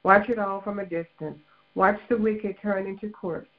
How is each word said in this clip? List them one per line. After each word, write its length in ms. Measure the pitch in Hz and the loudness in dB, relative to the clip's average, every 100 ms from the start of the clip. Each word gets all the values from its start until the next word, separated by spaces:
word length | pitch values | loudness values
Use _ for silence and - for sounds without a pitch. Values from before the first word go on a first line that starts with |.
Watch 280 | 185 202 208 | 8 6 6
it 100 | 226 | -2
all 220 | 202 196 | -2 -4
from 180 | 202 202 | -6 -8
a 60 | 190 | -6
distance. 520 | 165 165 _ 156 147 _ _ _ 190 | -6 -8 _ -12 -12 _ _ _ 2
Watch 240 | 190 214 - | 2 2 -2
the 80 | 233 | 0
wicked 400 | 220 214 208 196 | 0 0 -6 -4
turn 280 | 208 196 196 | -2 -2 -4
into 240 | 196 214 | -8 -10
corpse. 400 | 208 185 160 - | -8 -8 -8 -10